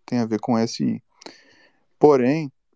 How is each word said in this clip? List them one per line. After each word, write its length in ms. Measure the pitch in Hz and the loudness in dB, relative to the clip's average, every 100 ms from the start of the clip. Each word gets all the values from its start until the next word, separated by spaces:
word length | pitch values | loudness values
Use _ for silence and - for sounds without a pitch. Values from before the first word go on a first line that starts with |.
| - | -8
Tem 140 | 123 | -4
a 60 | 113 | -2
ver 120 | 110 | -4
com 180 | - 117 | -2 -2
S 280 | 113 - | -2 -4
I. 180 | 131 113 - _ - - _ _ _ _ _ _ | -4 -4 -10 _ -20 -20 _ _ _ _ _ _
Porém, 540 | 151 139 123 156 147 - _ | 4 4 2 -2 -4 -12 _